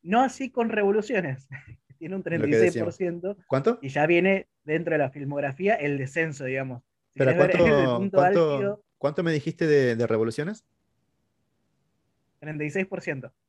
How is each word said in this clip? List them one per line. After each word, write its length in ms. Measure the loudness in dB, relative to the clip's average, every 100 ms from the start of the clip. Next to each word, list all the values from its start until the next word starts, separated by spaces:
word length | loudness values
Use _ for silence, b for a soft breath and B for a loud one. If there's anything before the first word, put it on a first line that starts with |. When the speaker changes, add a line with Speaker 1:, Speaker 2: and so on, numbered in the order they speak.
Speaker 1:
No 180 | -2 0
así 300 | 0 -2 -8
con 180 | -4 -2
Revoluciones, 800 | 0 0 0 0 -4 -4 -8 -12
<laughs> 280 | -20 -20 -20 _
que 60 |
tiene 220 | _ -12 -10
un 60 |
Speaker 2:
Lo 20 |
que 120 | -6 -2
decíamos. 120 | 2
Speaker 1:
treinta 180 | 4 2
y 40 |
seis 120 | 2
por 80 | -4
ciento, 440 | -4 -6 -6 -8 -10 -4
Speaker 2:
¿Cuánto? 320 | -2 0 -2
Speaker 1:
y 80 | -4
ya 180 | 0 2
viene 420 | 4 4 0 -4 _
dentro 280 | -6 -4 -2
de 60 | -2
la 120 | -2
filmografía 640 | -4 -8 -6 -6 -2 0 0
el 200 | 0 -4
descenso, 480 | -4 -4 -4 -4
digamos. 380 | -6 -6 -6 -10 -16 _ _
Si 40 | 0
Speaker 2:
Pero 100 | 2
Speaker 1:
querés 60 | 4
ver 120 | 4
<laughs> 40 | 4
el 20 | 4
Speaker 2:
¿cuánto, 260 | 4 4 0
Speaker 1:
punto 180 | 2 4
Speaker 2:
cuánto, 340 | 4 4 2
Speaker 1:
álgido 300 | 2 -2 -6 _ _
Speaker 2:
cuánto 240 | -4 -2
me 100 | -2
dijiste 340 | -2 -4 -2 4
de, 280 | 4 4 2
de 100 | 0
Revoluciones? 580 | 0 0 -2 -6 -10 _ _ _ _ _ _ _ _ _ _ _ _ _ _ _ _ _ _
Speaker 1:
Treinta 240 | -12 -8
y 60 | -4
seis 160 | -4 -4
por 140 | -6
ciento. 320 | -8 -8 -10 _